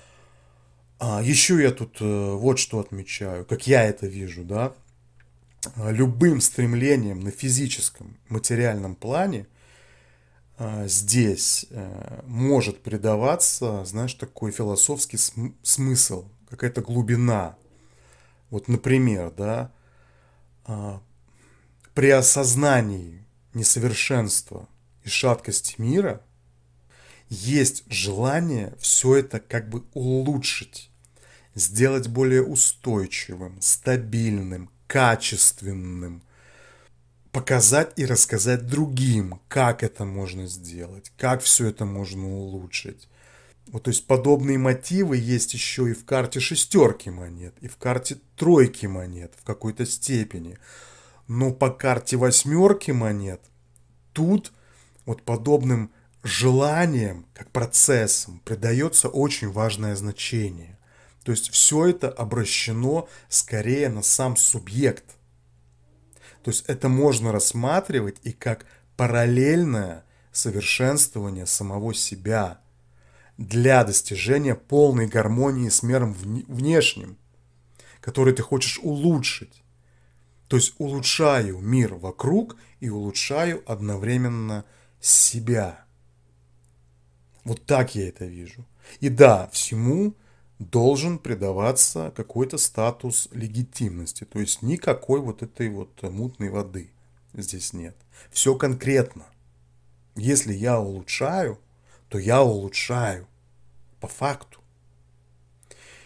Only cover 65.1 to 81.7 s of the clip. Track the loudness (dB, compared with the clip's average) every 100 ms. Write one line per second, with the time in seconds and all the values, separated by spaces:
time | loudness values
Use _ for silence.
65.1 | -20 _ _ _ _ _ _ _ _ _
66.1 | -20 -20 -12 -6 -4 -4 -2 2 4 4
67.1 | 2 0 0 0 -2 -2 -2 -2 -4 -4
68.1 | -8 -14 -8 -6 -8 -10 _ _ -4 0
69.1 | 2 4 4 4 4 2 0 -4 -8 _
70.1 | _ _ -6 -4 -2 -2 0 2 2 0
71.1 | 0 -8 -8 -4 -4 -4 -6 -4 -4 -6
72.1 | -6 -2 -2 -2 -8 _ _ _ _ _
73.1 | _ _ -14 -4 2 6 6 6 0 -2
74.1 | -4 0 0 0 -4 0 6 6 4 2
75.1 | 0 2 2 0 0 0 0 2 0 0
76.1 | -4 -8 -8 -8 -4 2 4 4 0 -12
77.1 | -18 _ _ _ _ _ -20 -20 -14 -6
78.1 | 4 4 4 0 -2 -2 -4 -4 2 2
79.1 | 2 0 -6 -12 _ _ _ _ _ _
80.1 | _ _ _ 0 2 2 -2 -6 -2 -2
81.1 | 2 4 4 0 -4 0